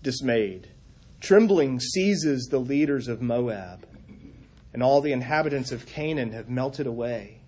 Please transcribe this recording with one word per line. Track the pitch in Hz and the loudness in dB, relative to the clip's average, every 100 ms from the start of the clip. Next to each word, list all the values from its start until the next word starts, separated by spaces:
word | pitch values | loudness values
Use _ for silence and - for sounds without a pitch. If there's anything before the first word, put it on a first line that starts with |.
dismayed. | 127 127 131 117 104 92 - - - - - - | -6 -4 0 2 0 -4 -16 -20 -20 -20 -20 -10
Trembling | - 196 220 190 139 127 | 6 6 8 4 2 0
seizes | - 185 190 190 151 135 120 | -4 0 2 2 2 -2 0
the | 135 | -2
leaders | 123 143 147 139 120 | 0 0 2 0 -2
of | 113 | -4
Moab, | 120 120 123 104 92 90 - - - - - - - - - | -2 0 -2 -4 -10 -16 -20 -20 -20 -20 -20 -20 -20 -20 -14
and | 120 | 0
all | 127 143 | 4 4
the | 147 | 4
inhabitants | 127 123 156 156 139 123 | -2 0 0 0 -2 -4
of | 123 - | -8 -10
Canaan | - 156 151 117 | -8 -4 -2 -4
have | 113 110 | -8 -8
melted | 123 131 139 139 | -4 -4 -4 -6
away. | 117 120 117 101 113 | -4 -6 -6 -10 -20